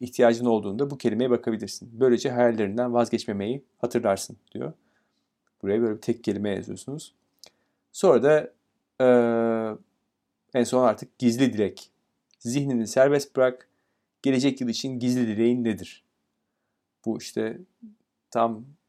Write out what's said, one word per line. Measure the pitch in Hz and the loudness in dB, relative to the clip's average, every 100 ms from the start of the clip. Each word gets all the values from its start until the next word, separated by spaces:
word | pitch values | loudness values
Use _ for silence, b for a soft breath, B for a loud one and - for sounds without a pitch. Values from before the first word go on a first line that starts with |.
ihtiyacın | 123 - 120 117 | -12 2 2 4
olduğunda | 123 110 101 104 143 | 2 0 -2 -4 -6
bu | 139 | -2
kelimeye | 117 107 127 | -2 0 0
bakabilirsin. | 123 - 107 104 - 117 | 0 -2 -6 -8 -12 -16
Böylece | 113 131 117 139 | 0 2 2 0
hayallerinden | 120 120 110 101 110 123 | 2 2 2 -2 -2 -2
vazgeçmemeyi | 120 117 113 - 101 98 139 - _ | 0 0 -2 -4 -6 -6 -6 -10 _
hatırlarsın | - 120 110 98 - - _ | -4 -2 0 -2 -4 -16 _
diyor. | - 135 - _ _ _ _ _ _ _ _ | -12 -10 -12 _ _ _ _ _ _ _ _
Buraya | 98 107 | -2 0
böyle | 117 107 | 0 -2
bir | |
tek | - 113 | -4 -4
kelime | - 101 104 | -4 -4 -4
yazıyorsunuz. | 95 87 90 - 151 - _ _ _ b b b b _ | -4 -6 -12 -12 -12 -14 _ _ _ b b b b _
Sonra | - 190 123 | 0 4 6
da, | 135 151 - - _ _ _ - | 6 4 2 -12 _ _ _ 0
e, | 127 123 117 117 117 113 110 107 - _ _ _ _ _ _ 127 | 4 6 4 2 0 -2 -4 -10 -16 _ _ _ _ _ _ -2
en | |
son | 117 127 | 0 2
artık | 123 104 131 _ | 2 0 -6 _
gizli | 123 117 131 | 0 2 0
dilek. | 107 98 - - _ _ _ _ _ | 2 -2 -4 -18 _ _ _ _ _
Zihnini | 117 135 139 120 107 | -6 -4 -2 -2 0
serbest | 131 135 143 143 - | 2 4 4 0 0
bırak. | 127 127 _ _ _ _ _ _ | 0 0 _ _ _ _ _ _
Gelecek | 135 131 139 131 | 0 2 2 0
yıl | 123 | -4
için | 110 135 127 | -6 -8 -4
gizli | 123 127 113 | -2 0 -2
dileğin | 104 117 123 | 0 2 2
nedir? | 117 92 90 - _ _ _ _ _ _ _ _ _ _ | -2 -4 -8 -20 _ _ _ _ _ _ _ _ _ _
Bu | 113 107 | -6 -6
işte | - - 110 147 185 _ 220 _ _ _ _ | -6 -6 -6 -8 -16 _ -20 _ _ _ _
tam, | 117 117 110 135 147 | -2 -2 -4 -14 -20